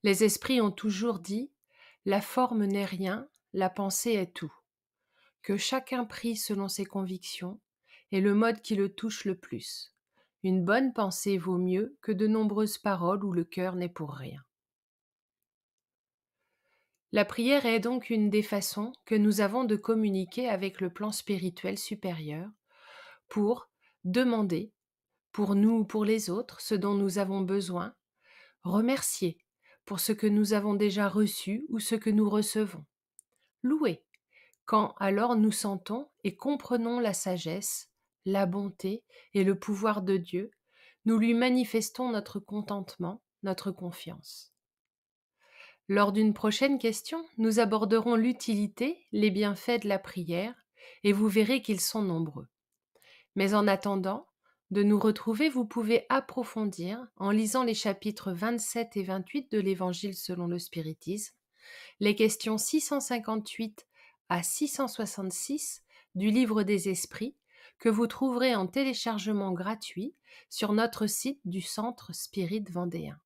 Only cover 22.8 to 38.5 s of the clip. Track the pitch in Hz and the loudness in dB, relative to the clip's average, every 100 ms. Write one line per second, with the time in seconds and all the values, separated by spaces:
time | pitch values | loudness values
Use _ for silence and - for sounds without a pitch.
22.8 | - - - - _ 214 208 240 - _ | -20 -20 -20 -20 _ 0 0 0 -6 _
23.8 | _ _ 180 202 254 226 202 170 214 _ | _ _ -2 2 2 2 0 -2 -4 _
24.8 | _ _ _ _ _ - 202 202 214 226 | _ _ _ _ _ -2 2 6 6 4
25.8 | 208 220 214 220 208 190 247 - - 208 | 0 0 2 0 0 -4 -6 -12 -4 -2
26.8 | 202 202 196 190 190 196 185 196 175 175 | 0 0 0 0 -2 -2 0 -2 -2 -6
27.8 | 196 _ _ _ _ - - _ 180 196 | -6 _ _ _ _ -20 -20 _ 0 2
28.8 | 240 269 - - 180 - _ _ _ _ | 2 0 -2 -2 -2 -4 _ _ _ _
29.8 | - 190 - 214 214 208 208 214 208 202 | -10 -4 -2 0 4 4 4 2 2 2
30.8 | 208 196 202 190 208 - - 220 311 226 | 2 2 2 2 2 0 -4 -4 -4 -4
31.8 | 214 226 220 214 208 208 214 214 208 170 | -2 0 2 4 4 2 0 0 -2 -6
32.8 | 151 _ _ _ _ _ _ _ 247 302 | -18 _ _ _ _ _ _ _ 0 2
33.8 | 262 160 _ _ _ _ _ _ - 214 | 2 0 _ _ _ _ _ _ 0 2
34.8 | 208 - 202 202 240 226 214 208 208 190 | 2 0 0 2 2 4 4 2 -2 -4
35.8 | - 226 294 _ 202 - 269 285 - 240 | -6 -8 -8 _ -6 -4 -4 -4 -2 -2
36.8 | 233 240 226 190 190 180 165 185 - - | 0 0 0 -2 -4 -4 -4 -6 -6 -8
37.8 | - _ _ _ 190 196 190 | -12 _ _ _ -2 0 0